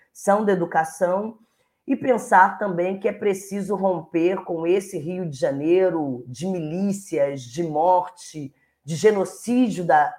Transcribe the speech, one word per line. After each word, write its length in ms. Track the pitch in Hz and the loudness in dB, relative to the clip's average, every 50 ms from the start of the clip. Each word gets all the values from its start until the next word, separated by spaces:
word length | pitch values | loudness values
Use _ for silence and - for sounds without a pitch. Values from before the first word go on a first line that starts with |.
| _ _ _ | _ _ _
são 320 | - - 202 196 208 214 | -6 0 2 2 2 2
da 80 | 202 196 | 2 2
educação, 840 | 175 170 170 - 165 160 160 - - 190 175 180 196 208 226 226 - _ _ _ _ _ _ _ _ _ | 2 0 0 0 0 -2 -2 -2 -2 0 0 0 0 -2 -6 -10 -14 _ _ _ _ _ _ _ _ _
e 120 | - 269 | -4 -4
pensar 640 | - - 269 247 220 - - 220 185 185 202 196 - | -2 0 0 0 0 0 4 6 6 6 6 4 0
também 400 | 214 202 180 170 175 185 190 190 | -4 -4 -2 -2 -2 -2 -2 -2
que 80 | - 226 | -2 -4
é 40 | 208 | -4
preciso 640 | - 208 208 190 190 190 - 196 202 196 175 208 | -2 0 -2 -2 -2 -4 -8 -8 -6 -4 -4 -2
romper 680 | 190 190 196 185 165 156 - - 170 165 175 196 185 - | 0 0 0 0 -2 -4 -4 0 2 2 2 2 0 -4
com 200 | - 180 165 165 | -6 -6 -2 0
esse 320 | 170 180 202 190 - - 165 | 2 2 0 0 -4 -8 -8
Rio 300 | 143 156 185 185 185 165 | -8 -6 -6 -6 -6 -8
de 80 | 143 | -4
Janeiro 880 | 127 160 151 139 139 147 160 170 185 190 185 170 165 151 139 127 120 - - | -2 -2 -2 -2 -2 0 2 4 4 4 4 2 0 -2 -4 -6 -6 -10 -12
de 180 | 123 - 151 | -12 -8 -6
milícias, 960 | 190 190 180 160 151 156 180 196 202 196 196 - - - 147 139 139 143 139 123 | -4 -4 -4 -4 -6 -4 -2 -2 -2 -2 -4 -6 -6 -2 -2 0 -2 -2 -6 -10
de 220 | 120 117 151 170 | -10 -6 -6 -4
morte, 880 | 165 151 151 156 180 180 180 185 - - - - - - 156 143 135 - _ _ _ _ _ _ | -2 0 2 2 4 4 4 2 -2 -8 -16 -20 -16 -14 -12 -12 -12 -14 _ _ _ _ _ _
de 100 | 135 165 | -8 -2
genocídio 920 | 151 - 214 214 196 185 - - - - - 240 247 254 226 170 165 180 | 2 4 4 4 4 0 -4 -6 -8 -6 -2 2 2 2 2 0 -2 0
da 300 | 165 165 151 147 147 - | 4 4 4 4 2 -2